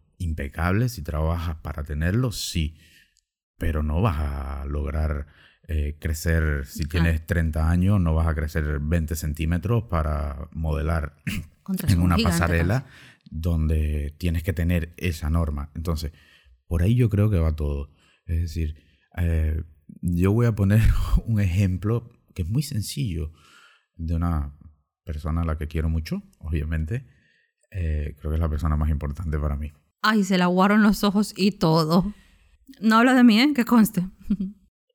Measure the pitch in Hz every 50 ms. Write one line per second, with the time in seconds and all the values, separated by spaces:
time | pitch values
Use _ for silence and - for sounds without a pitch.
0 | _ _ _ _ 92 82 78 73 71 69 - 85 82 90 95 107 123 123 120 -
1 | 73 73 76 78 78 80 85 85 82 85 82 - - - - - 71 - 76 73
2 | 80 87 98 120 131 120 95 - - - - 85 78 78 - - - _ _ _
3 | _ _ _ _ _ _ _ _ _ _ _ _ - 82 78 78 76 73 73 82
4 | 107 117 80 73 76 73 71 71 69 67 69 69 69 71 71 73 71 69 71 78
5 | 78 76 76 71 73 - _ _ - _ _ _ _ - 82 78 73 71 76 -
6 | - 82 78 76 - 85 82 82 80 78 73 71 69 - - - 78 73 - 85
7 | 82 82 82 80 - - 87 87 82 80 78 80 80 80 87 87 90 98 104 101
8 | 87 82 80 80 80 80 76 73 76 76 - 82 76 73 76 73 73 76 85 85
9 | 80 73 80 - - 76 76 76 80 78 87 87 - - 117 117 - - 85 80
10 | 76 78 76 73 73 71 67 - 73 - - 78 80 78 76 71 73 78 80 80
11 | 71 71 - _ _ - 107 95 - - _ _ _ - 190 180 - 151 98 85
12 | 90 90 85 - - 196 - - 87 85 85 85 82 90 110 135 139 - - -
13 | - - - _ _ - - 78 80 90 85 82 80 78 80 78 78 73 76 73
14 | 73 71 - - - 87 82 85 82 - 82 - 82 85 87 85 78 80 - -
15 | - 90 80 - - 76 80 85 82 76 71 69 73 - _ - 80 87 82 80
16 | 85 - - - _ _ _ _ _ _ _ _ _ _ 87 82 85 101 120 123
17 | 123 107 - 98 104 107 104 85 80 80 76 76 76 73 71 71 69 - _ _
18 | _ _ _ _ _ 87 82 82 87 82 78 82 80 76 76 - _ _ _ _
19 | _ _ - - 87 85 82 80 80 78 78 78 78 - - _ _ - - -
20 | - 87 87 87 90 95 104 117 120 117 107 104 101 98 104 113 110 - - -
21 | - - - - - - 113 104 101 92 85 98 101 92 92 87 - 104 117 117
22 | - - - _ _ _ _ - 87 82 110 151 147 - 135 107 98 - - 139
23 | 139 107 82 82 78 78 78 _ _ _ _ - - _ _ _ _ _ _ -
24 | 82 80 82 82 85 85 85 76 73 71 71 - - - _ _ _ _ _ _
25 | _ - 80 76 73 78 80 85 85 80 78 78 76 73 80 80 78 80 80 82
26 | 78 - 180 202 - - _ _ - 78 80 76 73 78 82 80 80 78 113 131
27 | 139 - _ _ _ _ _ _ _ _ _ _ _ _ - 98 82 80 78 76
28 | 73 73 76 _ - 78 78 80 85 80 76 73 82 80 76 73 76 76 78 69
29 | 71 71 71 - 92 80 73 76 73 76 73 71 76 73 - _ _ _ _ _
30 | - 214 220 214 196 180 196 180 180 175 180 185 185 202 208 220 208 214 196 -
31 | - 214 180 208 208 - - - 190 208 190 - - 160 156 165 160 156 165 170
32 | 175 208 - - _ _ _ _ _ _ _ _ _ - - - 190 220 220 226
33 | 233 262 254 262 247 240 208 214 262 302 285 247 226 - 240 233 214 - - 180
34 | 180 190 - _ - - 208 - 190 196 208 _ _ _ _ _ _ _